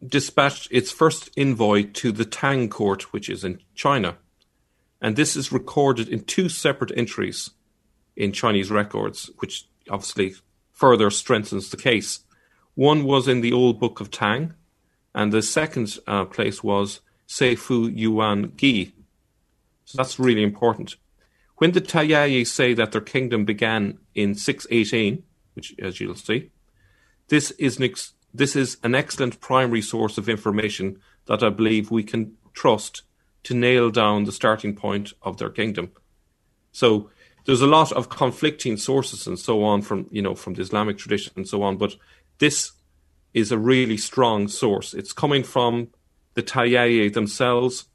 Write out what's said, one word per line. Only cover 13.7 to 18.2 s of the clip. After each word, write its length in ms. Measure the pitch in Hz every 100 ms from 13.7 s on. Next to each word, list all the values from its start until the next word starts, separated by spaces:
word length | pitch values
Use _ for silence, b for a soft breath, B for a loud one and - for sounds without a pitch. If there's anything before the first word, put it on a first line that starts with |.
| 117
Book 200 | 120 -
of 120 | 104
Tang, 420 | - 104 117 160 - _ _ _ _ _ -
and 180 | 107
the 80 | 110
second, 560 | 104 - 156 135 107 - -
uh, 200 | 104 92
place 380 | - 107 101
was 380 | 104 101 101 - _ _ -
Seifu 640 | - 131 117 - 123 117
Yuan 600 | 113 110 110